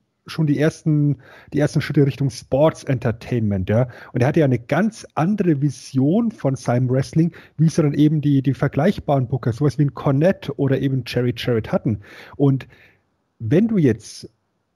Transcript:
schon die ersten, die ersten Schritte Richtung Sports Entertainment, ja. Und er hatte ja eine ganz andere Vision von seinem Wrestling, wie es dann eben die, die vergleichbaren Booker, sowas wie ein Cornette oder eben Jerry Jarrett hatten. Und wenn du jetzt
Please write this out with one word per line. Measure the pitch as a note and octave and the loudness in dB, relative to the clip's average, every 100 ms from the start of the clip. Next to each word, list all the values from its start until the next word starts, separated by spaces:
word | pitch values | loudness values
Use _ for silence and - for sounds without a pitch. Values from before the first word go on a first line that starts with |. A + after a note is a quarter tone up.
| _ _ | _ _
schon | - - D3+ | -10 -2 0
die | C3+ | 2
ersten, | D#3 - E3 D3+ D3 C3+ - - - | 0 0 0 2 2 -2 -8 -20 -8
die | - | -2
ersten | D3 - | 0 0
Schritte | - D3 C#3 | 0 2 2
Richtung | - C#3 | 2 -4
Sports | - - C3 D#3 - | -6 -4 2 2 0
Entertainment, | - B2 A#2 A#2 - A#2+ G#2+ G2 F2+ | -4 -4 -2 -4 -4 -2 -2 -2 0
ja. | G#2+ B2+ - - | 0 0 -6 -8
Und | - | -2
er | B2 | 0
hatte | E3+ | 2
ja | C#3+ | 2
eine | B2 | 0
ganz | - C#3+ G#3+ - - - | -2 -2 -2 -4 -10 -4
andere | E3 G#3+ F#3 C#3+ | -2 0 0 0
Vision | C#3+ - - B2+ C#3 G3+ A#3 | -2 -4 -6 -2 0 0 -2
von | - C#3 | -4 -4
seinem | C3+ - B2 B2+ | -4 -2 0 0
Wrestling, | C3 - D#3+ E3 - - - | -2 -2 0 -2 -2 -10 0
wie | D#3 | 0
es | |
dann | - D3+ | 2 0
eben | D3 D3+ D#3 | 2 2 2
die, | C#3+ C#3 | 0 2
die | C3 | 0
vergleichbaren | B2+ C#3+ - E3+ - - C#3 B2+ | 0 -2 0 0 0 -2 -2 0
Booker, | C3+ B2+ | -4 -4
sowas | A2+ D3 - | 0 0 0
wie | C#3+ | -2
ein | |
Cornette | - D3+ C#3 E3+ - - - | -2 -2 2 2 0 -4 -4
oder | C3+ C3+ | 0 0
eben | C3+ C3 | -2 -4
Jerry | B2 B2+ B2 A#2+ | -4 -4 -2 -4
Jarrett | - A#2 - | -2 -2 -2
hatten. | F#3+ C#3 G#2 - - - - | -2 -2 -4 -8 -20 -12 0
Und | C#3+ C3+ - _ _ _ _ _ _ - | 2 2 -4 _ _ _ _ _ _ -10
wenn | A2+ D3+ A3+ | -2 0 2
du | G#3+ | 2
jetzt | C#3+ G#2+ - - - _ _ _ _ | 2 0 -6 -20 -20 _ _ _ _